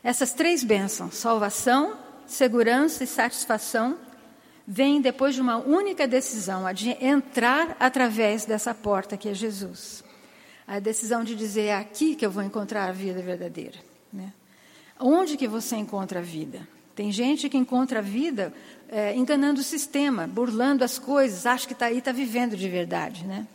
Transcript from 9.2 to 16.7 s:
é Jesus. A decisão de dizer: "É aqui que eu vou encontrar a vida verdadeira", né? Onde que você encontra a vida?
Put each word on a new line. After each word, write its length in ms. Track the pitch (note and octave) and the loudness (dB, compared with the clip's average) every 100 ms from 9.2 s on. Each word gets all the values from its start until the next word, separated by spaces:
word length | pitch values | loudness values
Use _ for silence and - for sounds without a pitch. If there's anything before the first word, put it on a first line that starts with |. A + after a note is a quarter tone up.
| G#3+ | -6
é 60 | |
Jesus. 680 | G3 A3 G3 F#3+ F3+ - - - - - - - - - | -4 -6 -6 -10 -12 -16 -16 -20 -20 -20 -20 -20 -20 -10
A 140 | G3+ | -4
decisão 420 | G3+ A3 A3+ A#3 | -2 -2 -2 -2
de 140 | A3+ A3 | -2 -4
dizer: 300 | A3 G#3 G#3 | -2 0 0
"É 100 | G3+ | -2
aqui 400 | G#3 - D#4 D4 | -4 0 0 2
que 100 | G#3+ | -2
eu 60 | |
vou 100 | F#3 | -2
encontrar 460 | G3 A3 G3+ G#3+ F#3+ | -4 -4 -4 -2 -2
a 60 | |
vida 280 | F#3 G3 F#3 | -4 -6 -6
verdadeira", 560 | F3+ F3 F3 E3 - - - _ _ | -6 -6 -8 -10 -14 -16 -20 _ _
né? 180 | G3+ F#3+ - _ _ - - - - | -14 -14 -16 _ _ -20 -20 -20 0
Onde 380 | C4 E4 F4+ D4 | 4 4 4 0
que 140 | A#3+ | -2
você 260 | A3 A3+ A3 | -2 -4 -4
encontra 440 | G#3 G3+ F#3+ F3+ | -4 -4 -4 -6
a 40 | |
vida? 420 | F3 D#3+ D3+ F3+ E3 | -6 -8 -10 -12 -16